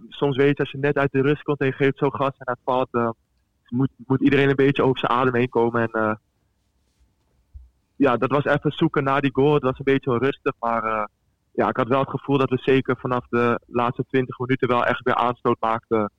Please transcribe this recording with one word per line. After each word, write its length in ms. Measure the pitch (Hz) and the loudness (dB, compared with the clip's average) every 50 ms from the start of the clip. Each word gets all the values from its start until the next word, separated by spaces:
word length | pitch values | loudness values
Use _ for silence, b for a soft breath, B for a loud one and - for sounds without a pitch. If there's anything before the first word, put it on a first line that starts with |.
| - - | -4 -8
soms 260 | - - 151 143 131 123 | -8 -4 -2 -2 0 2
weet 200 | 139 143 143 - | 2 2 2 0
je, 60 | 143 | -2
als 80 | - | -4
je 60 | - 135 | -4 -4
net 200 | 135 147 147 139 | -2 -2 0 0
uit 140 | 139 139 | 0 0
de 100 | - 135 | 0 0
rust 220 | 131 143 151 - - | 0 0 0 -2 -2
komt 160 | - 147 - | -4 -2 0
en 60 | 143 | -2
je 80 | 135 131 | -2 0
geeft 240 | - 143 139 135 - | 2 0 0 2 0
zo 120 | 147 139 | -2 -2
gas 280 | - - 139 135 - _ | 0 -2 -2 -4 -4 _
en 140 | - - | -8 -8
het 80 | 123 - _ | -8 -6 _
valt, 240 | - 127 127 131 - | -2 0 0 0 -2
eh, 180 | - 120 117 117 113 - _ _ _ _ _ _ _ _ _ _ | -2 -2 -2 -2 -4 -6 _ _ _ _ _ _ _ _ _ _
moet, 200 | 123 123 135 - - - 117 - | -4 -2 -2 -2 -4 -8 -4 -2
moet 140 | 131 131 | 0 2
iedereen 280 | 131 139 139 139 139 139 | 2 2 2 4 4 2
een 60 | 139 | 2
beetje 280 | 139 135 139 139 - - | 2 2 2 2 2 2
over 160 | 131 127 - | 0 0 0
zijn 120 | - - | -2 0
adem 240 | 117 123 135 127 123 | 0 0 0 0 0
heen 140 | 120 123 127 | 0 -2 0
komen. 320 | - 120 117 120 117 117 | 0 0 0 0 0 0
En, 200 | 117 113 113 110 | -2 -2 -2 -2
eh, 140 | 110 107 110 110 _ _ _ _ _ _ _ _ _ _ _ _ _ _ _ _ _ _ _ _ _ _ _ _ _ _ - - - - _ _ _ _ _ | -2 -2 -2 -4 _ _ _ _ _ _ _ _ _ _ _ _ _ _ _ _ _ _ _ _ _ _ _ _ _ _ -20 -20 -20 -20 _ _ _ _ _
ja, 220 | - 139 135 120 117 | 2 2 2 4 2
dat 120 | 135 135 | 0 0
was 120 | 131 147 143 | 0 0 0
even 260 | - 143 147 - 156 | 0 0 0 0 -2
zoeken 320 | - - 165 156 - 151 131 | -2 0 0 0 0 0 0
naar 180 | 139 135 143 | 0 0 0
die 120 | 139 139 120 | 0 0 0
goal. 200 | 131 135 151 147 | 2 2 4 2
Het 100 | 147 131 | 2 2
was 140 | 131 127 - | 0 -2 -2
een 60 | 139 135 135 | 0 0 0
beetje 180 | 135 - 135 | 0 0 0
onrustig, 420 | 120 117 123 139 - - - 143 - _ | 0 0 0 -2 -2 -2 -4 -6 -6 _
maar, 240 | - 117 117 113 107 | -4 -2 -2 -2 -2
eh, 200 | 110 110 110 104 - _ _ _ _ _ _ _ _ | -2 -4 -4 -4 -6 _ _ _ _ _ _ _ _
ja, 180 | _ - 113 101 | _ -2 -2 0
ik 80 | 113 - | 0 -2
had 100 | 127 110 | 0 0
wel 120 | 131 135 | 0 0
het 100 | 135 - | 0 -2
gevoel 280 | - 135 - - 139 135 | -6 -8 -4 -2 0 0
dat 120 | 135 123 | 0 0
we 80 | 127 127 | -2 -2
zeker 360 | - - 135 135 127 - 127 - | 0 2 2 2 2 0 -4 -4
vanaf 300 | - 127 127 123 - _ | -4 -4 -4 -4 -4 _
de 300 | - 120 120 120 117 - - _ | -2 0 2 2 0 -2 -4 _
laatste 380 | - 123 120 120 - - 127 - | -4 -2 -2 -2 -2 -4 -6 -2
twintig 320 | - 131 127 127 127 - | -2 -2 -2 -2 -6 -8
minuten 280 | 127 123 131 - - 120 | -4 -4 -2 -2 0 0
wel 180 | 123 120 - | 0 0 0
echt 160 | - 120 - 120 | 0 -2 -2 -2
weer 120 | 123 - | -2 0
aanstoot 420 | - 117 120 120 - - 120 117 - | 2 0 0 -2 -2 -2 -2 -2 0
maakten 520 | - 113 113 113 - _ 113 110 104 104 - | 0 -2 -2 -4 -4 _ -2 -2 -2 -4 -6